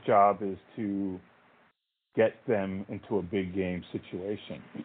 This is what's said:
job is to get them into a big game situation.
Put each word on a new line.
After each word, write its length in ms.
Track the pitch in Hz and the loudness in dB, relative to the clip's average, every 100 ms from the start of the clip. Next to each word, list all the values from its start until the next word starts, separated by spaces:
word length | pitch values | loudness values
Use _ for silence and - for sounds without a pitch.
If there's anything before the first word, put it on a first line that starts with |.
| - | 4
job 320 | 107 101 98 | 8 8 4
is 160 | 101 92 - - | -4 -6 -10 -6
to 440 | 104 98 98 92 - _ _ _ _ _ _ _ _ - | -4 -2 -4 -6 -12 _ _ _ _ _ _ _ _ 2
get 200 | 110 - - | 2 0 -2
them 380 | 107 95 95 101 | 0 0 -4 -8
into 280 | 104 - 104 | -10 -4 -4
a 40 | |
big 320 | 87 101 92 95 | 0 -2 -2 -2
game 280 | 90 87 - | -2 -4 -6
situation. 720 | 104 - 92 95 104 - 90 - - | -10 -8 -8 -6 -8 -10 -14 -14 -16